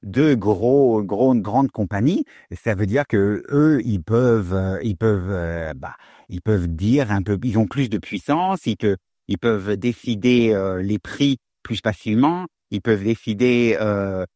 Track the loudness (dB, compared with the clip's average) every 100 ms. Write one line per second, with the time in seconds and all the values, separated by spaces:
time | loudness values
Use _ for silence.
0 | -4 0 2 2 2 2 2 4 4 2
1 | 0 0 2 2 2 0 0 -2 -4 0
2 | 0 0 -4 -12 _ -6 -4 -2 0 0
3 | 0 2 2 0 0 2 4 2 0 -4
4 | 0 2 4 2 2 0 0 -2 -4 0
5 | 0 0 -2 -4 -4 -6 -8 -8 -12 -16
6 | -20 -20 -14 -8 0 0 0 -2 0 2
7 | 2 -2 -2 -2 0 0 0 -2 -2 -4
8 | -6 -10 -2 -2 0 -2 -4 -2 -2 -2
9 | _ _ -8 -2 0 -2 -2 -2 -2 -4
10 | -6 0 2 4 4 2 -2 -4 -4 -4
11 | -6 -2 -2 -2 _ _ -10 -4 -4 -4
12 | -2 2 2 0 -8 _ _ -6 0 0
13 | 0 -2 -4 0 2 2 2 0 0 -2
14 | -2 -4 -8